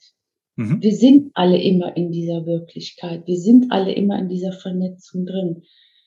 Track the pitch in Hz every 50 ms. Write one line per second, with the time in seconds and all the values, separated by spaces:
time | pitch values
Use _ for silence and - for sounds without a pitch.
0 | _ _ _ _ _ _ _ _ _ _ - - 113 104 165 - - 214 190 170
1 | 220 269 285 285 - - - 185 180 180 180 - - - 185 180 175 - - 170
2 | 175 170 170 170 165 170 170 170 165 170 170 165 170 - - 165 170 - - -
3 | - 170 170 165 - 180 180 180 170 220 240 247 247 247 196 190 190 190 - -
4 | 202 202 202 196 185 175 180 180 185 190 185 - - 190 185 185 185 180 - -
5 | - - - 180 180 180 185 190 185 170 165 170 - _ _ _ _ _ _ _
6 | _